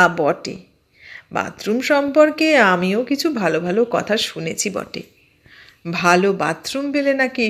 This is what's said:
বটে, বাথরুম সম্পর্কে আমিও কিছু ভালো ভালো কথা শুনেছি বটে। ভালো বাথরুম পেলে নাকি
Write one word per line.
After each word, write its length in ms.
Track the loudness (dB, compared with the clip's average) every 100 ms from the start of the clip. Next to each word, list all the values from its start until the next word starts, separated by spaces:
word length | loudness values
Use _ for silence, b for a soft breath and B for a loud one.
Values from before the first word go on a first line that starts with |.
| 6
বটে, 480 | 4 -2 -2 -6 -14 -16 _ _ B B B B
বাথরুম 460 | -6 -6 -6 -4 -2
সম্পর্কে 680 | 0 0 2 4 4 4 2 4 4
আমিও 340 | 4 0 -2
কিছু 220 | -2 -2 -2
ভালো 240 | -2 -2 0
ভালো 200 | 0 0 0
কথা 240 | -2 -2 -2
শুনেছি 480 | -4 -6 -8 -6 -6
বটে। 320 | -6 -8 -12 -16 _ _ _ b b b b -10
ভালো 360 | -2 2 4 2
বাথরুম 520 | 0 -4 -6 -8 -6 -4
পেলে 220 | -2 0
নাকি 300 | 0 0 -2